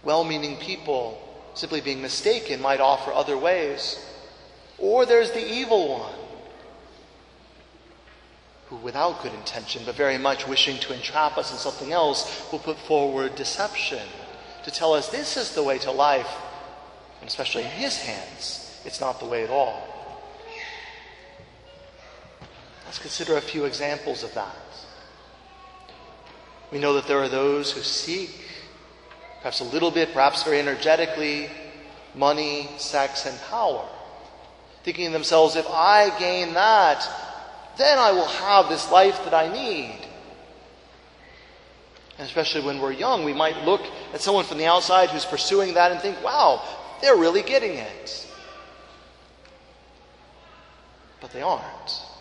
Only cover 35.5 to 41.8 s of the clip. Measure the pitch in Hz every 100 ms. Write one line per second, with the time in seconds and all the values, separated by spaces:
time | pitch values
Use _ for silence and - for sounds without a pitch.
35.5 | 165 165 170 175 208 202 - 180 180 175
36.5 | 170 214 220 170 143 - - - - -
37.5 | - - - 285 277 226 185 156 - 196
38.5 | 202 180 160 - 175 196 190 - 160 160
39.5 | 220 254 170 120 107 - - - - -
40.5 | - - - - - - - - - -
41.5 | - - -